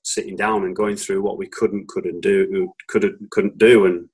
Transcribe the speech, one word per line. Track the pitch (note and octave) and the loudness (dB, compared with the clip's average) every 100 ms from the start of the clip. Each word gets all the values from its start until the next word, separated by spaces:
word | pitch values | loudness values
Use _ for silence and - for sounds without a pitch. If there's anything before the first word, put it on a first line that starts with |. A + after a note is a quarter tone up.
sitting | - - G2 F#2+ | -10 -6 -6 -4
down | G#2 G#2+ | -2 0
and | F#2 F#2 | -2 -2
going | G#2 G2+ | -2 -2
through | - G2 | -4 -2
what | G2+ F#2+ | -2 -6
we | F#2+ | -10
couldn't, | - G#2+ G2+ F#2+ | -4 -2 -2 -8
couldn't | G2 F2+ E2+ | -8 -6 -4
do, | G2 G2 F#2+ F#2+ F#2 - - | 0 2 2 0 -4 -6 -4
couldn't, | A2 G2 - - | 0 0 -2 -8
couldn't | - G2 - | -2 -2 4
do, | A2 A#2 F#2+ | 6 8 6
and, | F2 E2+ | 2 -6